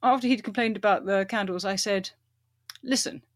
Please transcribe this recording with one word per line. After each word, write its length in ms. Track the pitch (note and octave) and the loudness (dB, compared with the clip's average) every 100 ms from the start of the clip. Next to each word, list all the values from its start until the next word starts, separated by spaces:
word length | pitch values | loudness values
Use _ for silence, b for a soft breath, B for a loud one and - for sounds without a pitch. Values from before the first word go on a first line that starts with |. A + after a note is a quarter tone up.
after 240 | B3 C4 A#3+ | 2 4 2
he'd 160 | C4 | 0
complained 340 | A#3 A3 A3+ G3+ | 0 -2 -2 2
about 280 | G#3 F#3 | 2 2
the 220 | F#3+ G3 G3 | 2 0 0
candles, 360 | A3 F#3+ F3+ | -2 -2 -4
I 120 | G3 G3 | -4 -2
said, 340 | G#3+ G3 F#3 - _ _ _ _ - - | 0 -2 -2 -12 _ _ _ _ -20 -14
"Listen, 400 | - - - - - | -2 -2 -2 -8 -18